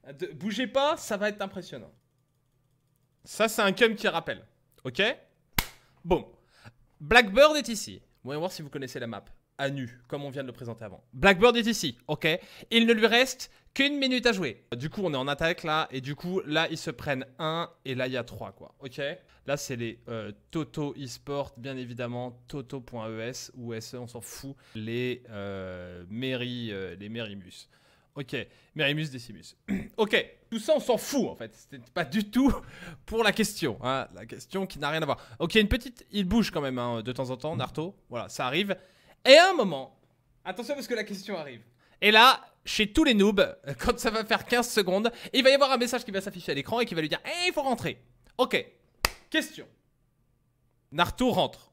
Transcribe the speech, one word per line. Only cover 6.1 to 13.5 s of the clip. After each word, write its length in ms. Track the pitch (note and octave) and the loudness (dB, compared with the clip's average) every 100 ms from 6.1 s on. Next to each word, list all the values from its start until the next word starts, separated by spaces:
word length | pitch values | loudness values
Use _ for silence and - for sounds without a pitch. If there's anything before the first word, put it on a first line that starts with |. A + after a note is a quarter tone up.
| E3+ - - _ _ - _ _ _ | 0 0 -20 _ _ -20 _ _ _
Blackbird 560 | D3 A#3 A3 G#3 D4+ D4+ | 6 6 8 6 6 6
est 120 | A#3 | -2
ici. 320 | G#3+ - F#2+ _ _ | -6 -8 -14 _ _
Voyons 160 | A#2+ D3 | -8 -6
voir 140 | F3+ | -6
si 100 | F3+ | -8
vous 80 | D3 | -12
connaissez 300 | C#3+ C3 C#3+ | -10 -10 -8
la 80 | A#2 | -10
map. 160 | G2+ - - _ - | -10 -14 -20 _ -6
À 100 | C#3 | -6
nu, 300 | C#3 A#2+ - _ | -4 -8 -12 _
comme 160 | C#3+ | -8
on 80 | C#3+ | -8
vient 120 | C3+ | -8
de 40 | C3 | -10
le 60 | |
présenter 320 | A#2 A#2 A2+ | -10 -12 -10
avant. 180 | G#2+ F#2 _ | -12 -16 _
Blackbird 440 | B2+ F3+ F3+ A#3+ A#3+ | 4 4 8 6 6
est 100 | A3 | 2
ici, 320 | A3+ D#3 - - | 0 -4 -6 -6
ok ? 220 | D3+ D#3+ E3+ - - - | 0 0 0 -6 -20 2
Il 160 | A3+ A3+ | 4 6
ne 60 | |
lui 140 | A#3 G#3+ | 4 4
reste 440 | A#3 B3+ - - | 4 2 -2 -12